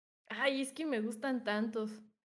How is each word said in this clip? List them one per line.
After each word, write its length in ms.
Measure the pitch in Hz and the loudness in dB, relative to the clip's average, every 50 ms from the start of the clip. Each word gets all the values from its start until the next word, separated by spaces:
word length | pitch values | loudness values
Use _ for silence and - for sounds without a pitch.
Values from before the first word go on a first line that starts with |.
| _ _ _ _ _ - | _ _ _ _ _ -10
ay, 340 | 214 214 262 277 277 269 269 | -2 2 2 4 4 4 0
es 100 | 262 - | -2 -2
que 120 | - 320 | -4 -2
me 140 | 311 269 220 | 0 0 0
gustan 440 | 214 226 220 214 - 277 262 240 - | 0 0 -2 -2 -2 0 0 0 0
tantos. 580 | 208 208 208 220 233 220 226 214 214 214 - - - _ _ _ | 0 2 2 0 0 0 -2 -2 -2 -4 -10 -14 -20 _ _ _